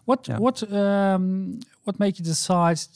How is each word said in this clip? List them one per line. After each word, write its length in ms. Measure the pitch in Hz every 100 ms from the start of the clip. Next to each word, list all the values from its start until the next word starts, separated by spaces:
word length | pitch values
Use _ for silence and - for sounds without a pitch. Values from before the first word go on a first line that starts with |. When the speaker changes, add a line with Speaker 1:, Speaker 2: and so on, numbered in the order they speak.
Speaker 1:
What, 240 | - 269 -
Speaker 2:
yeah. 100 | 113
Speaker 1:
what, 240 | 233 247 214
um, 880 | 202 202 202 196 190 185 190 190 - - _
what 140 | - 196
made 200 | 202 185
you 60 |
decide 540 | 165 156 - 180 170 165 -